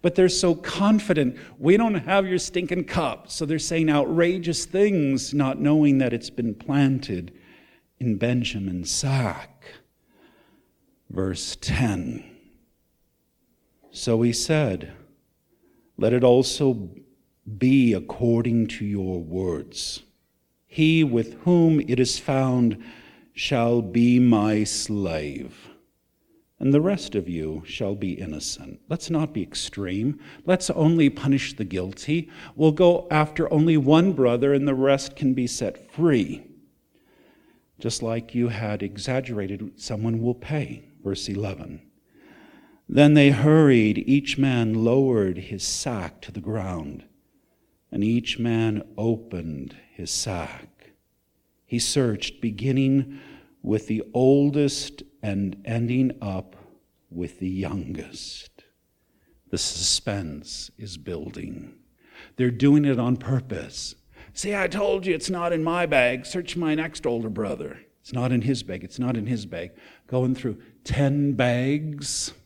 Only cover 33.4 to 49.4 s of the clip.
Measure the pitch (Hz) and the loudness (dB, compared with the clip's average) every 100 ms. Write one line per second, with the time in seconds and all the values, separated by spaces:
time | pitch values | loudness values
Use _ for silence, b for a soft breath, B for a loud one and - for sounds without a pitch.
33.4 | 160 160 165 156 135 160 185 156 127 120 | 0 2 4 4 6 6 6 4 2 4
34.4 | 139 139 143 131 135 139 - - 143 127 | 2 2 2 2 4 2 0 -2 0 0
35.4 | 120 - 110 - - - 170 131 90 - | -2 -4 -6 -6 -16 0 4 4 2 -6
36.4 | - - _ _ _ b b b b b | -14 -20 _ _ _ b b b b b
37.4 | b b b b 120 - 113 113 117 120 | b b b b -6 -4 -4 -4 -4 -2
38.4 | 120 104 110 104 98 101 127 131 127 113 | -2 -2 -4 -4 -6 -8 -4 -4 -4 -6
39.4 | 95 98 107 - - 107 113 113 117 123 | -6 -8 -10 -14 -10 -4 -2 0 -2 -4
40.4 | - 151 131 - - _ 98 - - 98 | -4 -4 -4 -10 -18 _ -8 -6 -6 -6
41.4 | 104 95 - 76 _ _ b b b b | -6 -8 -12 -16 _ _ b b b b
42.4 | b b b b b 135 147 151 143 135 | b b b b b 6 8 10 8 6
43.4 | 147 156 147 123 107 98 - 139 143 - | 6 8 8 6 4 2 2 2 2 0
44.4 | 135 123 113 110 113 131 135 117 98 90 | 0 2 0 2 2 2 2 2 0 -2
45.4 | 95 98 - - - 113 82 - - 107 | -8 -8 -6 -6 -6 -6 -8 -12 -16 -12
46.4 | 85 110 95 87 73 69 - _ _ _ | -6 -6 -6 -8 -10 -14 -18 _ _ _
47.4 | _ _ _ _ _ - 104 117 120 - | _ _ _ _ _ -4 0 0 -2 -4
48.4 | 117 117 113 107 - - 110 113 - 90 | -2 0 0 -2 -6 -4 -2 -2 -6 -10